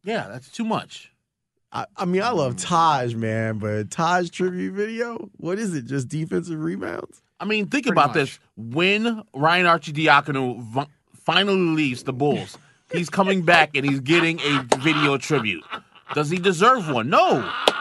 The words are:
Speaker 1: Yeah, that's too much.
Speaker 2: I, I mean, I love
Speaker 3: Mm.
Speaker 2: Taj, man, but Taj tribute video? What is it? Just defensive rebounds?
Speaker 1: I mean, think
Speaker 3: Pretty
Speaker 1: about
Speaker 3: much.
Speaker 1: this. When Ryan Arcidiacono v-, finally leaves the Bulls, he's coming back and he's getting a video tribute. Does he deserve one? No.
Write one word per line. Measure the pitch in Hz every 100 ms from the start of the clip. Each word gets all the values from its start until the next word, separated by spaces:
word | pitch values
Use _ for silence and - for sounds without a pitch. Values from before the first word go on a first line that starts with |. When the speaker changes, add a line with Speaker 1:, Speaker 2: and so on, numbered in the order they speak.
Speaker 1:
Yeah, | 185 220 98
that's | 120 -
too | -
much. | 226 190 92 - - _ _ _ _ _ _
Speaker 2:
I, | - - -
I |
mean, | 180 185
I | 226
love | 208 135 123
Speaker 3:
Mm. | -
Speaker 2:
Taj, | 170 165 143 123
man, | 113 110 113 110 110
but | 107 107 104
Taj | - 165 180 170
tribute | - 180 180 190
video? | 190 214 226 240 226 208 -
What | 156 196
is | 220
it? | 156 117
Just | 139 123
defensive | 156 165 185 170 160
rebounds? | 160 190 190 - - _ _ -
Speaker 1:
I |
mean, | 196 214 185
think | 294 269
Speaker 3:
Pretty |
Speaker 1:
about | 170 143
Speaker 3:
much. |
Speaker 1:
this. | 120 135 - _ -
When | 113 135 185 208 233 220 -
Ryan | 135 156 180 175
Arcidiacono | 165 - 147 156 143 143 135 127 117
v-, | 113 123 143 _ _
finally | - - 175 202 190
leaves | 175 156 147 123
the | -
Bulls, | 127 147 117 98 - _ _ -
he's | 170 160
coming | - 190 190
back | 165 170 151 143
and | 143
he's | 139
getting | 131 170 165 165
a | 143 139 127 135
video | 147 151 147 139
tribute. | - 147 110 85 - - - _ -
Does | 147 151
he | 180
deserve | 185 165 220 262 160
one? | 123 110
No. | 247 359 156 98 - - -